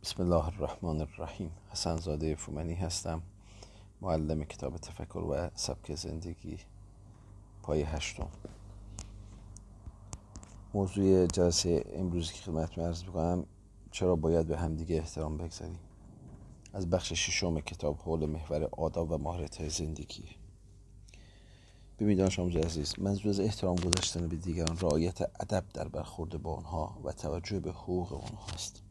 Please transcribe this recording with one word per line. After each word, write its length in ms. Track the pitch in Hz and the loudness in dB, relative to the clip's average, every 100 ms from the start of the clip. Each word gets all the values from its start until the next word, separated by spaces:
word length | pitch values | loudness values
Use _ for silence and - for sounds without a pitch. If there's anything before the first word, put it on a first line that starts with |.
بسم 200 | - - | -6 0
الله 220 | 90 87 78 | 6 6 4
الرحمن 560 | 90 71 - 87 78 | -2 -4 -2 -2 0
الرحیم. 500 | 76 - 82 - 87 85 - | -2 -6 -10 -6 -8 -8 -10
حسن 280 | - - 82 | -4 0 0
زادهٔ 380 | 82 76 80 76 | 0 0 0 -2
فومنی 380 | - 73 82 | -4 -4 -4
هستم، 480 | 85 90 87 85 82 82 - - - - - - - | -2 -2 -2 -2 -4 -6 -16 -20 -18 -18 -18 -20 -8
معلم 420 | 92 80 78 80 | 2 2 4 0
کتاب 340 | 73 - 69 80 | -2 -4 -6 -6
تفکر 400 | - - 78 - | -10 -10 -8 -4
و 320 | 82 71 85 - | 0 0 -2 -4
سبک 400 | - 67 - 78 | -4 -4 -6 -6
زندگی، 640 | 82 80 87 80 85 78 - - - - - - - - - - | -4 -6 -6 -8 -8 -10 -12 -20 -20 -20 -20 -20 -20 -20 -20 -14
پای 180 | - 76 | 0 2
هشتم. 460 | 73 78 - - 73 - - - - - - - - - - - - - - - - - - - - - - - - | 4 0 -4 -4 -6 -8 -14 -14 -14 -14 -12 -12 -12 -12 -14 -16 -16 -16 -16 -14 -16 -16 -14 -14 -14 -16 -16 -16 -4
موضوع 540 | 104 95 101 95 95 87 | 2 2 6 8 10 8
جلسهٔ 560 | - 87 85 92 82 - - | 8 6 6 4 4 2 -2
امروزی 380 | 92 87 82 | 0 2 0
که 80 | - | -4
خدمتتون 420 | - 80 80 - | -4 -2 -2 0
عرض 200 | 82 82 | -2 -2
می‌کنم، 420 | 90 90 82 90 76 - - - - | -4 0 2 2 -2 -10 -20 -20 -12
چرا 240 | - 92 87 | 2 6 6
باید 320 | 80 82 80 | 6 6 6
به 100 | 80 | 2
همدیگه 380 | 85 78 82 80 | 0 0 0 0
احترام 420 | 80 - 78 76 | 0 -4 -2 -2
بگذاریم، 420 | 82 - 82 87 - - - - - - - - - | -4 -6 -10 -10 -14 -18 -18 -18 -16 -16 -18 -18 -12
از 160 | 101 90 | -4 2
بخش 240 | 90 - | 2 2
ششم 460 | 80 - - 90 80 | 0 0 2 2 2
کتاب 380 | - 87 76 76 | -2 -2 0 0
حول 260 | - 82 78 | 0 0 2
محور 380 | 78 78 76 | 0 -2 0
آداب 480 | 78 - 80 85 82 | 0 0 0 0 0
و 60 | 80 | 0
مهارت‌های 520 | 71 87 76 - 76 | 0 -2 -4 -4 -4
زندگی. 540 | 76 78 80 71 - - - - - - - - - - - - - - - - - - - | -2 -4 -4 -8 -10 -12 -16 -18 -18 -20 -20 -20 -20 -20 -20 -20 -20 -20 -20 -20 -20 -20 2
ببینید 180 | 104 98 | 6 8
دانش 220 | 95 92 | 8 6
آموز 160 | 90 85 | 2 4
عزیز، 380 | 82 80 73 - | 2 2 -2 0
منظور 300 | 98 101 104 | 2 2 2
از 100 | 98 | 2
احترام 360 | 104 104 95 90 | 2 2 2 4
گذاشتن 520 | 90 85 - 87 85 | 4 2 0 -2 -2
به 80 | 80 | -2
دیگران 420 | 90 82 80 82 | -2 0 0 2
رعایت 420 | 90 78 85 - | 4 4 4 0
ادب 420 | 92 - - 104 92 | -4 -4 -2 -2 -2
در 140 | - 78 | -6 -6
برخورد 540 | - 78 - 82 82 | -4 -6 -6 -6 -4
با 140 | 82 78 | -6 -6
آنها 420 | 76 85 78 - | -4 -4 -4 -4
و 80 | 69 | -8
توجه 480 | - 76 82 87 101 | -6 -4 -4 -2 -4
به 120 | 78 | -4
حقوق 420 | - - 90 87 | -6 -2 -2 -2
آنهاست. 680 | 71 - - - - - - - | -6 -8 -10 -8 -8 -8 -10 -18